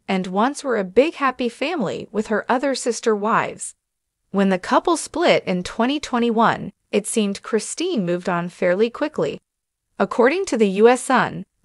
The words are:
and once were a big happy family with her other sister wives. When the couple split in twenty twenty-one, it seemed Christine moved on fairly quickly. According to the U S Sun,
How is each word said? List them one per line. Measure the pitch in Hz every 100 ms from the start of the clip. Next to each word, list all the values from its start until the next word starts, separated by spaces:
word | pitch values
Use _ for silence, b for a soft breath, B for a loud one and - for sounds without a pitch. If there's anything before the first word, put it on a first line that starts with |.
| -
and | 190 180
once | 185 240 285
were | 277 220
a |
big | 185 185 311 -
happy | 277 247 240
family | - 277 349 170 - -
with | 208 214
her | 208 -
other | 247 277 254
sister | 254 226 233 214
wives. | 208 190 127 - - - _ _ _ _ _
When | 190 196
the | 185
couple | - 277 - 320
split | - 294 339 180 -
in | 180
twenty | 180 - 240 294
twenty-one, | - 240 240 220 214 156 160 - _
it | 208 202
seemed | - 202 196
Christine | - 214 - - 349 294 175
moved | 175 185
on | 175 175
fairly | - 185 185 226
quickly. | - 294 - 165 - _ _ _ _ _ -
According | 196 - 240 349 381
to | 240
the | 208
U | 190 233
S | 247
Sun, | - 247 151 160 - _